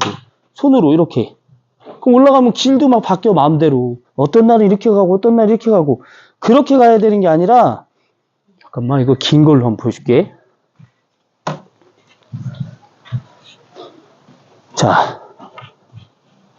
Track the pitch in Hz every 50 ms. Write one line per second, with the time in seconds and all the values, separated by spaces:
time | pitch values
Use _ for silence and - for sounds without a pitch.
0 | - 104 101 - _ _ _ _ _ _ _ - - 285 262 262 185 143 151 165
1 | 170 160 - 131 107 - - _ _ _ _ _ _ _ _ _ _ - - -
2 | - 262 240 254 269 277 269 269 254 240 - - - 254 269 254 294 269 254 220
3 | - - 143 - - 226 196 156 139 151 160 147 160 156 139 127 123 123 120 120
4 | _ _ _ - 139 147 - 226 226 226 233 226 214 196 208 202 - 233 208 202
5 | 196 175 185 190 196 233 233 233 220 202 226 214 - 226 214 190 156 143 123 -
6 | - - - - - _ _ _ - - 233 285 294 - 277 262 240 233 226 220
7 | 202 220 208 208 190 170 160 160 175 180 233 247 214 143 110 95 - _ _ _
8 | _ _ _ _ _ _ _ _ _ _ _ _ _ _ - 123 120 120 139 139
9 | 127 131 135 135 - - 160 151 151 156 151 131 120 120 110 101 - 120 104 -
10 | - 117 120 143 202 - - _ _ _ _ _ _ _ _ _ _ _ _ _
11 | _ _ _ _ _ _ _ _ _ - - - - _ _ _ _ _ _ _
12 | _ _ _ _ _ _ - - - - - - - - - - _ _ _ _
13 | _ - 120 - - _ _ _ _ - _ _ _ _ _ - - - - 311
14 | _ _ _ _ _ _ _ _ _ _ _ _ _ _ - - - 107 90 85
15 | - - - - - - _ - - - - - - - _ _ _ _ - -
16 | - _ _ _ _ _ _ _ _ _ _